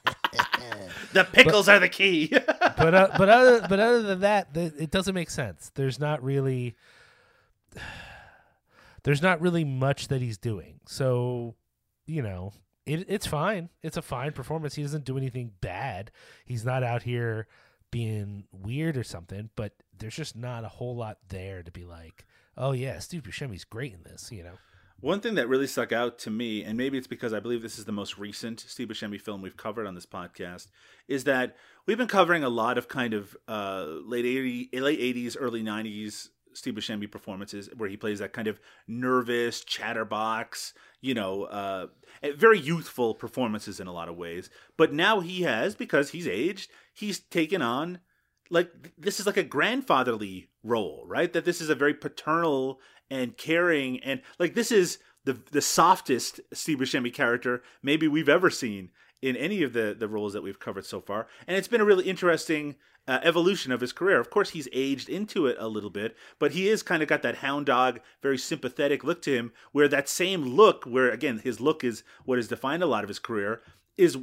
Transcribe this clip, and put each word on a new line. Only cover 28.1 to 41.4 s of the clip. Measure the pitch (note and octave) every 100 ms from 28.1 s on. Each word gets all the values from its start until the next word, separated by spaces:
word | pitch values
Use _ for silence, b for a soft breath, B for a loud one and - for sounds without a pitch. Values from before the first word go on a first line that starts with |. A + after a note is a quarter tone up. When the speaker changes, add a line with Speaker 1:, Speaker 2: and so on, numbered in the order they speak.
| G2+
Speaker 1:
recent | G#2 - A#2 A2+
Steve | - - A2+
Buscemi | G#2 G#2+ G2+
film | - G2+
we've | F#2+ -
covered | A2+ A2 G#2
on | F2
this | -
podcast, | G2 F2 - F2 F2+ - b b b b
is | C#3
that | C3 C3 B2+ - b b -
we've | A3
been | A3+
covering | G3 E3+ E3+
a | C3
lot | A#2 B2 A#2+
of | -
kind | C#3 A#2+
of, | G#2 G2 - -
uh, | G#2+ G2 F#2+ D#2+ D#2+
late | G2 A#2+ B2
eighty, | C3 C3 B2 B2+ B2+
late | C#3 C#3
eighties, | B2 A#2+ A#2+ -
early | B2+ A#2
nineties | A2 G#2+ A2 G#2 G#2+ - - _ _
Steve | - C3
Buscemi | G#2+ A2+ G#2+ G2+
performances | G2+ - F#2+ G2+ G2+ G2 B2
where | G#2
he | G#2
plays | G#2+ G#2
that | G2
kind | - G#2+
of | G2+ b b b
nervous | A#2 B2+ B2+ A#2+ A#2+ A#2+ -
chatterbox, | - - G#2+ A2+ G#2+ G#2+ A2 A2 A#2 - - - b b
you | B2+
know, | A#2 F#2+ G2